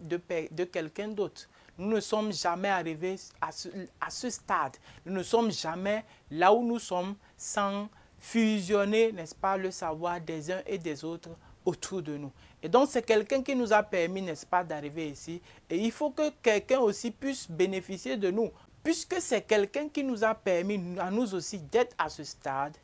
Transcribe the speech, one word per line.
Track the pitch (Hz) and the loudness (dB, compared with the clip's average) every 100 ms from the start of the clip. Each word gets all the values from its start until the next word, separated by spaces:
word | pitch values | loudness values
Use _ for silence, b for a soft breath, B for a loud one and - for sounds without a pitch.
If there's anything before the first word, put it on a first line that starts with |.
de, | 165 175 - 170 160 | -6 -6 -2 -4 -4
de | 156 | -4
quelqu'un | 180 180 156 - 208 | -4 -4 -6 -6 -6
d'autre. | 208 185 - - b b - | -4 -4 -6 -20 b b -8
Nous | 190 | -2
ne | 220 | 0
sommes | 202 214 214 | 0 0 0
jamais | 180 175 170 202 | 0 0 0 0
arrivés | 190 165 156 180 190 - - | 0 -2 -4 -4 -6 -10 -6
à | 160 | -6
ce, | - - 196 180 - | -4 -10 -10 -12 -8
à | 156 | -8
ce | - 254 | -6 -6
stade. | - - 185 143 - B B - | -6 0 0 0 -4 B B -6
Nous | |
ne | 190 | -4
sommes | 175 226 226 | 2 2 2
jamais | 180 160 170 196 214 220 B - | 0 -4 -4 -2 -2 -4 B -10
là | 151 180 | 4 8
où | 226 | 8
nous | 240 233 | 4 -2
sommes | - 180 185 202 b - | -2 -2 -2 -6 b -14
sans | - - 202 202 208 b b - | -6 0 0 -2 -6 b b -18
fusionner, | - 226 220 214 180 208 202 214 226 | -4 2 4 2 2 2 4 4 4
n'est-ce | 202 160 - | 2 -10 -4
pas, | 190 190 | 0 0
le | 185 | -2
savoir | 185 170 156 170 175 | -4 -4 -2 -2 -4
des | 160 160 151 | -4 -6 -4
uns | 185 - | -6 -4
et | 190 | -6
des | 165 143 | -4 -6
autres | 160 165 165 165 b - | -6 -8 -12 -18 b -6
autour | - 160 - 190 | -2 -2 -4 -6
de | 151 147 | -6 -6
nous. | 143 B B - | -8 B B -12
Et | 160 | 4
donc, | 214 285 | 6 6
c'est | 254 | 4
quelqu'un | 233 214 208 269 | 4 4 4 0
qui | 254 | 0
nous | 262 233 | 0 4
a | 214 | 4
permis, | 208 190 170 190 | 4 2 0 0
n'est-ce | 185 151 | -6 -8
pas, | - 180 | 0 0
d'arriver | 175 151 143 156 156 | 0 -4 -6 -6 -6
ici. | 139 - 170 B B - | -8 -10 -12 B B -4
Et | 165 | 0
il | 226 | 0
faut | - 302 | 0 -2
que | 262 302 - | 0 -2 0
quelqu'un | 240 208 202 262 | 2 2 4 4
aussi | 233 202 233 | 4 2 -4
puisse | - 269 269 - | -6 -6 -6 -4
bénéficier | 165 185 190 - 185 254 262 | 2 2 2 -6 -6 -4 -2
de | 196 | 0
nous. | 202 220 B B - | 0 -2 B B -6
Puisque | 302 330 - 359 | -2 -2 -2 -4
c'est | - 220 | 0 -2
quelqu'un | - 214 202 277 302 | 2 2 2 -2 -4
qui | 302 | -2
nous | 269 226 | -2 0
a | 220 | 0
permis | 220 - 175 196 208 175 180 | 0 0 0 0 -2 -4 -4
à | 180 | -2
nous | 208 247 | 0 0
aussi | 185 156 202 | -2 -6 -8
d'être | 143 220 247 - | 0 2 2 0
à | 156 | -4
ce | - | -6
stade | 143 - 143 135 143 156 | -12 -8 -4 -2 -4 -6